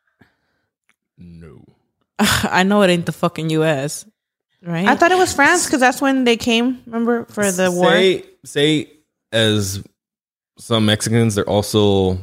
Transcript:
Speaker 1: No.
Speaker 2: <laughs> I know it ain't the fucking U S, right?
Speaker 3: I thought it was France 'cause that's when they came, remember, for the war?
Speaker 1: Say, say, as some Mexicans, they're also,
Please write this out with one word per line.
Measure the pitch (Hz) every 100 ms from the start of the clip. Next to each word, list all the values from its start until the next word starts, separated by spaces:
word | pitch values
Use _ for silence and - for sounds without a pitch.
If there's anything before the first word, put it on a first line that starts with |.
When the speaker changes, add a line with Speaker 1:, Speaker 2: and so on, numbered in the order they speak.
| _ _ _ _ _ _ _ _ _ _ _ _
Speaker 1:
No. | 87 85 82 - - _ _
Speaker 2:
<laughs> | _ _ -
I | 208 - - -
know | 190 208
it | 190
ain't | 175 170
the |
fucking | 160 170 - 160
U | 156
S, | 160 143 143 - - _ _ _ _ _
right? | 170 165 202
Speaker 3:
I | 269
thought | 339
it | 370
was | 370
France | - 285 349 -
'cause | 302
that's | 247 247
when | 269 269
they | 247 233
came, | 247 226 240 254 -
remember, | 226 233 240 233
for | - 202
the | 180 185
war? | 175 180
Speaker 1:
Say, | 202 190 175 - _
say, | - 147 151 151 - _ _ _ _
as | 113 110 107 98 98 - _ _ _ _ _ _ _
some | - 113 107
Mexicans, | 107 - 113 113
they're | 101 -
also, | 101 104 107 104 98 92 92